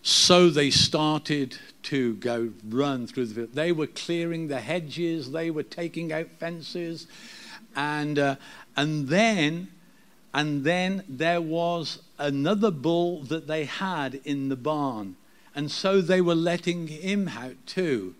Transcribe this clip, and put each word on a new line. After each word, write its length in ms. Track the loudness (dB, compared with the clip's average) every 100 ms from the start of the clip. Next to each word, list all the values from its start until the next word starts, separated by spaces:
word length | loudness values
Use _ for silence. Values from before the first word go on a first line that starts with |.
so 480 | 2 4 8 8 8
they 200 | 6 4
started 880 | 4 4 4 2 0 -2 -2 -2 -6 -18 -16
to 320 | -4 0 0
go 380 | 0 -2 -2 -4 -6
run 440 | -6 0 0 0 -4
through 180 | -4 -4
the 80 |
field. 200 | -4 -6
They 180 | -2 0
were 160 | 0 -2
clearing 580 | -6 -4 -2 -2 -4 -4
the 140 | -4
hedges. 720 | -4 -4 -4 -4 -2 -2 -4
They 180 | -4 -4
were 140 | -4
taking 480 | -6 -6 -6 -6 -4
out 160 | -4 -6 -8
fences. 720 | -10 -8 -8 -6 -6 -8 -14 -20 -20 -18 -18 -18 -12
And, 420 | -6 -2 -2 0 2
uh, 200 | 2 2 -8 -20 -8 -2
and 320 | 0 0 2
then, 640 | 4 4 4 2 0 -8 -16 -20 _ _ _ _
and 300 | -2 0 2
then 400 | 2 2 2 -2 -6
there 320 | -2 2 2
was 580 | 0 0 0 0 -4 -10 -16 -6
another 520 | -2 0 2 4 2
bull 520 | 2 2 2 2 -2
that 240 | -6 -6 -4
they 160 | -4
had 560 | -4 -4 -4 -2 -4 -6
in 240 | -4 -2 -2
the 80 | -2
barn. 600 | -2 0 -2 -4 -8 -12 _ _ -14 -8
And 160 | -6
so 280 | -2 4 4
they 200 | 6 4
were 160 | 6 4
letting 500 | 2 0 -2 -4 -4
him 400 | -8 -2 0 -2
out 300 | -4 -10 -12 -8
too. 480 | -2 0 0 -2